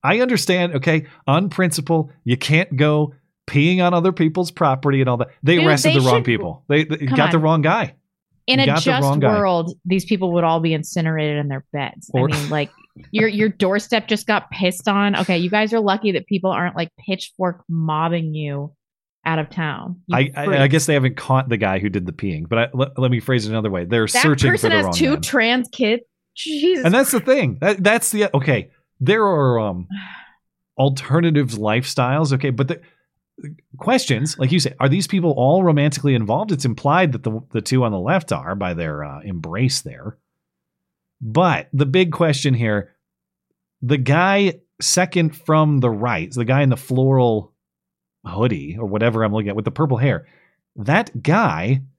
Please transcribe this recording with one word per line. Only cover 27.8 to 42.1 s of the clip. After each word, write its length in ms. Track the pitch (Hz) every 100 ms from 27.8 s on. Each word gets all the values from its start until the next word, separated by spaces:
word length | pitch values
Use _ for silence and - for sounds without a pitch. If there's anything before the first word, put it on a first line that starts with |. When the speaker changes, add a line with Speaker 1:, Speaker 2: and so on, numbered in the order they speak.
Speaker 1:
that's 260 | 190 226 -
the, 240 | 214 208 147
okay. 340 | 135 120 - _ _ _
There 240 | 135 220
are, 360 | 208 165 135 120
um, 260 | 107 90 90 196 190 - -
Speaker 2:
<sighs> 460 | _ _ _ _ -
Speaker 1:
alternative 720 | 135 135 - 147 170 147 131
lifestyles, 840 | 110 107 113 131 - 123 143 156
okay, 180 | 135 139
but 180 | 117 135
the 120 | 170 - _ _ _ _ - 147 156 _ -
questions, 600 | - 247 - 110 147 -
like 140 | 131
you 60 | 175
said, 160 | 131 -
are 80 | 135
these 180 | 160 185
people 260 | 196 170
all 300 | 135 127 175
romantically 520 | 180 147 147 143 143
involved? 380 | 127 104 127 214
It's 120 | 156
implied 480 | 135 110 139 160 180
that 100 | 120
the, 180 | 117 110 -
the 100 | 113
two 240 | - 127
on 80 | 123
the 60 | 98
left 320 | 95 185 156
are 220 | 80 73
by 200 | 98 92
their, 300 | 85 80 73
uh, 160 | 73 71
embrace 580 | 78 90 80 92 127 -
there. 360 | - 62 82 - _ _ _ _ _ _ _ _ _ _
But 480 | 113 117 180 107 -
the 140 | 135 143
big 260 | 175 185